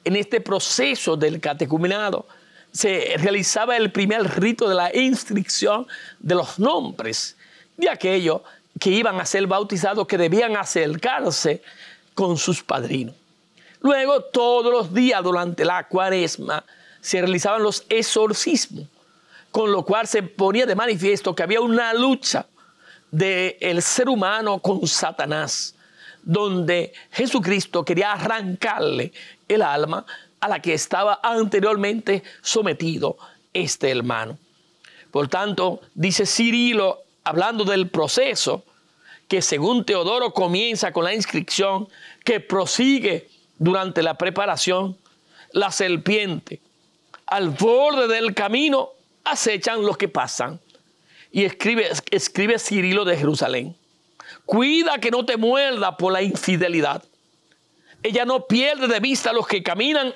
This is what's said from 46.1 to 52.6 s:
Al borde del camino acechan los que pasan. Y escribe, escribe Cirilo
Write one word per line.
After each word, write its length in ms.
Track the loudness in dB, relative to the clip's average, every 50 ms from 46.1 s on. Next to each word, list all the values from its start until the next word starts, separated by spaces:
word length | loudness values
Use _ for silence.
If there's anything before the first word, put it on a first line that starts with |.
| 2 2 0 0 -4 -6 -8 -12 -16 -18 -18 _ _ _ _ _ _ _ _ _ -20 -18 _
Al 240 | -4 -2 0 0 0
borde 580 | 0 2 2 4 4 6 4 4 4 2 2 2
del 280 | 2 2 0 -2 -2
camino 560 | -2 -2 0 0 2 2 2 2 2 0 -2 -8 _ _ _ _ _ _
acechan 600 | -4 -4 0 0 0 0 0 -2 -2 -2 0 0
los 140 | 0 0 0
que 100 | -2 -2
pasan. 540 | -2 -2 -4 -2 -4 -6 -6 -6 -8 -12 -18 _ _ -20 _ _ _ _ _ _ _ -20 -20 _
Y 140 | -2 0 0
escribe, 440 | 0 -2 -2 -2 0 2 2 0 0 -2 -4 -4 -2
escribe 480 | -2 -2 -2 -2 -2 0 0 2 2
Cirilo 440 | 0